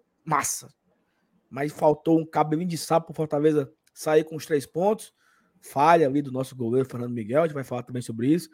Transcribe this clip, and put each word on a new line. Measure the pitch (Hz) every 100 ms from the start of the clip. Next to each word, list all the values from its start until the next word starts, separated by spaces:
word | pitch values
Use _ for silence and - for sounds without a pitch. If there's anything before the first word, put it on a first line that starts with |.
| _ _
massa. | 160 143 - - 127 _ _ _ _ _ _ _ _
Mas | 123 147
faltou | - 160 147 - 160
um | 160
cabelinho | 156 151 156 180
de | 165
sapo | - 165 165
pro |
Fortaleza | 160 151 147 156 151 135 _ _
sair | - 160 156
com | 160
os | 160
três | - 147 127
pontos. | 156 196 214 - _ _ _ _ _
Falha | - 135 151 170 143
ali | 143
do | 139
nosso | 127 131 127
goleiro, | 117 127 131
Fernando | 123 120
Miguel. | 120 104 139
A | 170
gente |
vai | 147
falar | 127 123
também | - 127
sobre | 120 113 123
isso. | 170 -